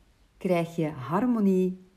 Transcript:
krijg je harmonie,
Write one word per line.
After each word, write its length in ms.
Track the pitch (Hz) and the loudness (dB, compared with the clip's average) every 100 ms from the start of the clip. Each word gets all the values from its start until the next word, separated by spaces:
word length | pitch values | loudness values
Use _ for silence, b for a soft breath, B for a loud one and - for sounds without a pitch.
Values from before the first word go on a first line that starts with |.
| b _ _ - | b _ _ -6
krijg 400 | 185 175 165 - | -2 0 -2 -4
je 120 | 151 | -4
harmonie, 960 | 135 123 180 247 226 196 185 185 185 - | -4 -4 -2 0 2 2 4 2 -2 -14